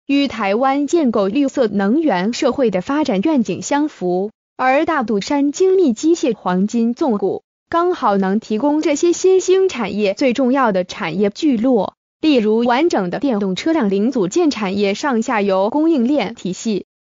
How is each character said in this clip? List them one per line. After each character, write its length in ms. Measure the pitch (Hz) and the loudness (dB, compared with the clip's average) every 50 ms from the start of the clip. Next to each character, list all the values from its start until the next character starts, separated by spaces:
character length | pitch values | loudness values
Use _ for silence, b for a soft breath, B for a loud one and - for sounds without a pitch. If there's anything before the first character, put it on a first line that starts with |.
| _ | _
与 220 | - 277 285 285 262 | -2 0 0 0 0
台 260 | 220 220 214 196 202 | -2 -4 -2 -2 0
湾 320 | 233 269 269 269 285 294 | 0 0 0 0 0 0
建 240 | 269 339 339 302 240 | 0 0 2 2 2
构 180 | 220 226 196 190 | 2 0 0 0
绿 200 | 196 285 285 269 | 0 0 0 0
色 180 | - 294 247 | 0 0 0
能 380 | 214 - 202 196 196 233 320 330 | 0 0 0 0 0 2 2 2
源 280 | 294 196 175 180 220 | 0 0 0 0 -2
社 200 | 240 - 320 254 | -2 -2 -2 -2
会 180 | 247 - 262 226 | 0 0 0 0
的 140 | 190 180 180 | 0 -2 -2
发 200 | - 269 302 - | -2 -2 -2 0
展 160 | - 208 185 | 0 0 0
愿 200 | 202 320 320 269 | 0 0 0 0
景 220 | 220 - 175 117 180 | 0 -2 -4 -6 -4
相 260 | - 285 285 302 302 | -2 -2 -2 -2 -2
符。 400 | - - 190 180 175 180 196 220 - _ _ _ _ - | -4 -6 -4 -2 -2 -2 -4 -6 -8 _ _ _ _ -2
而 280 | 247 262 269 294 320 | 0 2 2 2 0
大 160 | - 320 285 | 0 -2 -2
肚 200 | 240 214 220 202 | -2 -2 -2 -2
山 300 | 196 - 294 285 277 294 | -2 -2 0 0 0 0
精 240 | 277 - 370 381 381 | 0 2 2 2 4
密 160 | 392 370 277 220 | 4 4 2 2
机 200 | - - 311 349 | 0 2 0 2
械 220 | - - 269 226 | 2 0 -2 -2
黄 320 | - - 185 180 185 196 214 | -2 -2 -2 0 0 0 0
金 260 | - 233 226 233 240 | 0 0 0 0 0
纵 240 | - - 277 214 202 | 0 -2 0 0 0
谷 240 | 196 185 127 - - _ _ _ _ - | -2 -2 -4 -4 -8 _ _ _ _ -4
刚 280 | - 330 349 359 359 | -2 0 0 0 0
好 200 | - 269 220 202 | 0 0 0 2
能 240 | 196 196 185 196 220 | 2 0 0 -2 -2
提 200 | - - 220 214 | -2 -4 -4 -2
供 240 | 269 294 294 311 311 | 0 0 0 0 0
这 120 | 339 285 | 0 0
些 160 | 285 - 349 | 0 0 0
新 300 | 339 - - 370 381 381 | 0 2 2 2 4 4
兴 280 | 370 370 370 381 381 370 | 2 2 2 2 2 0
产 260 | - 247 220 - - | 0 -4 -6 -6 -4
业 180 | 202 214 190 202 | -2 0 0 0
最 200 | - 294 254 233 | 2 0 0 2
重 200 | - 269 240 262 | 2 2 2 2
要 180 | 277 262 226 | 2 2 2
的 120 | 196 185 180 | 0 0 -2
产 360 | - - - 202 165 160 185 | -4 -6 -8 -6 -4 -2 0
业 120 | 214 - | 0 0
聚 260 | - - 330 302 254 202 | 0 0 0 0 2 2
落， 380 | 220 269 254 208 180 - - _ _ _ _ _ | 2 2 2 2 0 -2 -6 _ _ _ _ _
例 140 | - 311 294 | 0 2 2
如 240 | 247 202 214 214 226 | 4 4 2 2 2
完 300 | 240 247 240 262 320 349 | 2 2 2 2 2 2
整 200 | 339 254 190 175 | 0 0 -2 -2
的 100 | - 190 | -4 -2
电 200 | 277 285 233 202 | -2 0 0 0
动 160 | 214 190 185 | 0 -2 -2
车 180 | - - 320 330 | -2 -2 -2 0
辆 160 | 330 233 196 | 0 0 0
零 220 | 190 196 208 247 | 0 0 0 0
组 160 | - 254 185 175 | 0 0 -2 0
件 220 | - 339 359 294 | 0 0 0 0
产 280 | 254 214 214 185 190 202 | 0 -2 -4 -4 -2 -2
业 160 | 208 196 196 | 0 -2 -2
上 280 | - - 294 254 220 | -2 -2 -2 -2 -2
下 200 | 226 - 240 214 | -2 0 -2 0
游 280 | 202 202 190 185 190 214 | 0 0 0 0 0 0
供 200 | - 294 311 330 | 0 0 2 2
应 180 | 339 269 226 247 | 2 2 2 0
链 280 | 302 285 196 180 233 | 0 0 -2 -4 -6
体 180 | - - 185 185 | -8 -8 -8 -8
系， 320 | - - 226 208 180 - _ _ _ _ | -6 -4 -4 -4 -4 -6 _ _ _ _